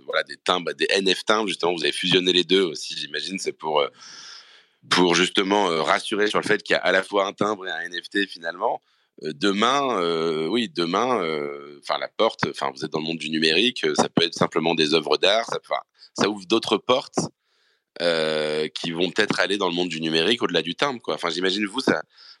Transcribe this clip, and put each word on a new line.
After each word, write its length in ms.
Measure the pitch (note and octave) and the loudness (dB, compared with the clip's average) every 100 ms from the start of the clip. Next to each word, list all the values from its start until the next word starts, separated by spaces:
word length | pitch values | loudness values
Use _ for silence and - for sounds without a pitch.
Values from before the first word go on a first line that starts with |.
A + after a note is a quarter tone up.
| C2+ | -4
voilà, 180 | D#2 | -4
des 140 | D2 C#2+ | -4 -6
timbres, 340 | - F2+ D#2+ | -2 0 0
des 160 | C#2+ D#2 | -4 0
N 220 | G2 F#2+ | 2 2
F 120 | - - | 0 2
timbres, 240 | A2 G#2 | 2 2
justement. 240 | D#2+ F2 | 0 0
Vous 100 | F2 | 0
avez 80 | D2 | -2
fusionné 400 | - F#2 F#2 F2+ | -2 2 2 4
les 140 | F2 E2 | 2 4
deux 180 | F#2+ | 4
aussi, 320 | F2+ C#2+ - D2+ | 2 -4 -10 -10
j'imagine. 400 | D2 D2+ D#2+ F#2+ | -8 -8 -8 -6
C'est 140 | D#2 | -6
pour, 300 | - D#2 D2 | -6 -2 0
euh, 80 | C2+ - - - - - - - _ _ - | 0 -4 -20 -20 -20 -20 -20 -20 _ _ -2
pour 240 | F2 F2+ | 2 4
justement, 560 | E2+ F2+ - F#2+ G#2 F#2+ | 4 2 2 2 2 2
euh, 120 | D#2+ | 0
rassurer 460 | D2+ G2 - G2+ G#2 | 2 0 0 0 0
sur 120 | F2+ | 0
le 60 | D#2+ | 0
fait 180 | G#2 | -2
qu'il 100 | - | 2
y 40 | E2 | 0
a 40 | |
à 120 | F2+ | 2
la 100 | F#2 | 2
fois 240 | F#2+ G2+ G2 | 2 0 0
un 60 | |
timbre 340 | - G#2 G2 F#2 | 0 -2 -2 -6
et 40 | |
un 100 | E2 | -8
N 200 | F2 F2 | -8 -10
F 80 | - | -6
T 160 | G2+ G2 | -4 -4
finalement. 540 | E2+ E2 F2+ A2+ D#3+ _ _ _ - | -6 -10 -4 -4 -4 _ _ _ -12
Euh, 80 | D#2 | -10
demain, 640 | D2 G2+ G2 A#2 C#3+ C3+ G#2 | -2 -2 2 2 2 0 0
euh, 440 | E2+ E2 E2 D#2 D#2+ | 0 0 0 0 -2
oui, 200 | A#2 G#2+ | -2 -2
demain, 560 | D#2+ E2+ F#2+ B2 A2+ | -2 0 0 0 0
euh, 560 | E2 D2+ C#2+ C#2+ C#2+ C#2+ | 0 -4 -6 -10 -14 -16
enfin, 160 | - C#2+ | -6 -6
la 120 | C2+ | -4
porte, 380 | - A2 - D2+ | 0 0 2 -4
enfin, 200 | - C#2 C2 | -2 -6 -4
vous 80 | |
êtes 80 | D#2 | -6
dans 80 | D#2 | -4
le 60 | D#2+ | -4
monde 120 | E2 | -6
du 120 | D2+ | -4
numérique, 560 | D#2 D#2+ E2 B2 B2 D#2 | 0 2 4 2 0 -2
euh, 100 | D2 | 0
ça 140 | - | 0
peut 140 | - | 0
être 100 | E2+ | -2
simplement 420 | - F2 E2+ E2 D#2+ | 0 0 2 0 2
des 180 | D2+ | 2
œuvres 220 | D#2+ C#2+ D2+ | 2 2 2
d'art, 300 | F2+ A2 A#2 | 4 2 0
ça, 120 | D#2 | -6
enfin, 160 | - C#2+ - _ - - | -4 -6 -6 _ -14 -2
ça 120 | G2 | 0
ouvre 180 | G#2 F2+ | 0 0
d'autres 300 | A2+ - G#2 | 0 2 -2
portes, 440 | - C3 - - E3 _ _ _ _ _ _ - | 2 0 0 -6 -6 _ _ _ _ _ _ -2
euh, 680 | F2 E2 D#2 D#2 D2+ D2+ D#2 | 0 2 0 0 0 -2 -4
qui 240 | - E2+ | -4 -6
vont 180 | E2 F2+ | -2 -2
peut-être 280 | F#2 G#2 - | 2 2 2
aller 180 | F#2 G2+ | 0 0
dans 120 | F#2 | 0
le 40 | |
monde 140 | F2 F2+ | 0 -2
du 140 | D#2+ | -2
numérique 420 | D#2+ D#2+ F2 A#2+ | 0 2 2 0
au-delà 180 | G2 E2+ | 0 -2
du 140 | D#2+ - | -2 -4
timbre, 260 | C#3+ A#2+ | -4 -4
quoi. 140 | - D2+ | -6 -4
Enfin, 140 | E2+ | -4
j'imagine, 360 | E2 F#2 G2 G2+ | -2 -2 -2 -4
vous, 140 | B2 | -2
ça, 240 | - D#2+ - _ - - | 0 -2 -4 _ -20 -14